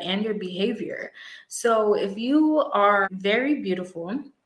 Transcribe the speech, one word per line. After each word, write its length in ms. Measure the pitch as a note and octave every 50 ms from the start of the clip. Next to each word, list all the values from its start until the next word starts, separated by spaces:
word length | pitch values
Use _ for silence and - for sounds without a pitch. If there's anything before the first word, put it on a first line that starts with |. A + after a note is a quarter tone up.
| -
and 180 | E3+ F#3 G#3 G#3+
your 120 | A3 G#3
behavior. 760 | F#3+ G3 F3+ F3+ F3+ G3 A#3+ A3+ G3+ F#3 - - - - - - - - - - - - _
So 460 | - - - A#3 A3+ A3 G#3+ G#3 G3+
if 240 | - - G3+ G3 G#3+
you 400 | A#3 B3 C#4+ D#4 D#4 D#4 D#4 D4+ - - -
are 340 | G3+ G3+ G3+ G#3 G3+ G3 F#3+
very 520 | F#3+ F#3+ F#3 G3+ G#3+ A#3+ C4 C#4+ D4+ B3 G3+
beautiful 600 | F#3+ F#3 F#3 F3+ - - E3 E3 F3+ A3 D4 - - - _ _